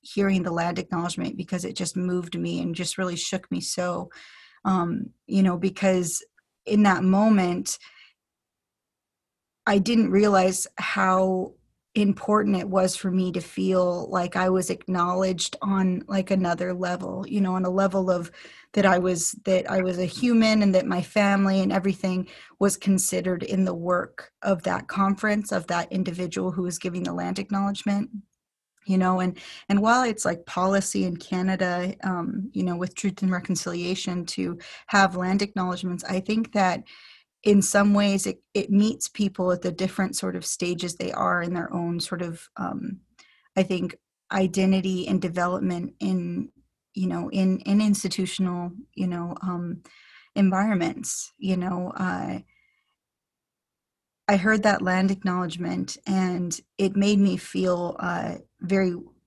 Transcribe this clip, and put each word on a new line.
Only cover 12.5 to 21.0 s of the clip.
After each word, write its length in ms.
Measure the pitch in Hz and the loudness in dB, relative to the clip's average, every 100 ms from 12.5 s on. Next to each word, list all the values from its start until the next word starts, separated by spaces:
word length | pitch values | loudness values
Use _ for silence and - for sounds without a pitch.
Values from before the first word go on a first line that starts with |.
it 140 | 190 196 | 0 0
was 260 | 190 185 | 2 2
for 160 | - 190 | 0 -2
me 200 | 185 185 | 0 0
to 80 | 180 | -2
feel 680 | - - 185 185 180 175 - | -6 -4 0 2 2 -2 -4
like 260 | 185 180 | -4 -2
I 140 | 180 185 | 0 2
was 200 | 190 180 | 2 0
acknowledged 840 | 185 - 180 175 185 190 175 - - | -6 -4 -2 0 0 0 -2 -6 -4
on, 420 | 196 190 185 180 - | -2 2 2 0 -2
like, 240 | 196 190 | -2 0
another 420 | 190 175 170 180 | 0 0 -2 -4
level, 520 | 180 180 180 185 185 196 | -4 -4 -4 -6 -8 -4
you 140 | 208 | 0
know, 140 | 185 | 0
on 100 | 185 | 0
a 40 | 185 | 0
level 400 | 185 196 190 185 | 2 2 2 0
of 220 | 180 170 - - - _ | 0 -2 -14 -20 -20 _
that 120 | 208 | 4
I 120 | 196 180 | 6 6
was, 360 | 180 170 - - | 2 0 -4 -4
that 260 | - 185 - | 0 0 2
I 120 | 190 | 0
was 180 | 185 180 | 0 0
a 60 | |
human 580 | 185 - 247 226 220 214 | -4 0 4 6 6 6
and 100 | 202 | 6
that 120 | 185 | 4
my 160 | 185 180 | 4 -2